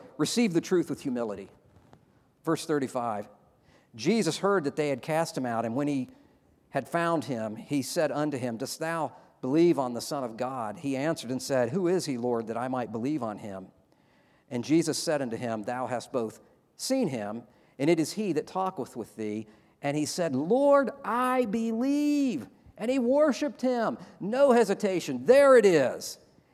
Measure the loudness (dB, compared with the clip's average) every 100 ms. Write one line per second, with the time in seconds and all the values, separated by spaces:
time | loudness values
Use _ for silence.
0 | -6 -4 -2 2 2 0 0 0 0 -4
1 | -4 -4 -4 -8 -12 -20 _ _ _ -20
2 | _ _ _ _ -4 -2 0 -2 -2 -4
3 | -4 -4 -8 -16 _ _ _ _ _ -6
4 | 0 2 2 0 0 0 0 -2 -2 -2
5 | -2 -2 -2 -4 -4 -2 -2 -2 -2 -2
6 | -6 -12 _ _ _ _ _ -6 -2 -2
7 | 0 0 -2 -6 -6 -8 -4 -4 -2 -2
8 | 0 0 -2 -2 -4 -6 -8 -6 -6 -4
9 | -6 -8 -20 _ 0 4 6 4 0 -4
10 | -6 -6 -6 -4 -6 -4 -6 -6 -4 -2
11 | -2 -2 -4 -6 0 0 2 0 0 0
12 | -2 -2 -2 -2 -2 -6 -4 -4 -4 -4
13 | -4 -4 -6 -8 -10 -12 -14 _ _ _
14 | _ _ _ _ -8 -6 2 2 2 -2
15 | -2 -2 -2 -4 -4 -4 -4 -6 -4 -4
16 | -4 -4 -4 -8 _ _ _ -10 -2 0
17 | 0 -2 -6 -10 -14 _ _ -2 2 2
18 | 0 -2 -2 -2 -4 -4 -4 -4 -8 -10
19 | -12 -8 -6 -6 -10 -18 _ _ -4 -2
20 | -2 -2 -2 0 2 4 6 4 2 -4
21 | -6 -2 2 2 0 -2 -2 -2 0 0
22 | 2 2 0 -2 -8 _ -20 -8 -2 0
23 | 2 4 4 2 -4 -2 -2 0 -2 -4
24 | -10 -10 -4 4 6 6 4 2 0 -2
25 | -2 0 6 8 10 10 8 6 4 0
26 | -10 -14 _ _ _